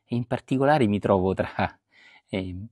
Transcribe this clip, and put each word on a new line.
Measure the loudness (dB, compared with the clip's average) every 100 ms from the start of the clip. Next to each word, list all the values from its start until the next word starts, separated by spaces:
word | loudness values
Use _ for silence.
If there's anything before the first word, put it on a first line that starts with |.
e | _ -6
in | -4
particolare | -6 -4 0 2 4 2
mi | 2
trovo | 2 2 2
tra, | -2 -4
<laughs> | -4 -4 -6 _ _ -20 _ _
eh, | -8 -8 -10 -14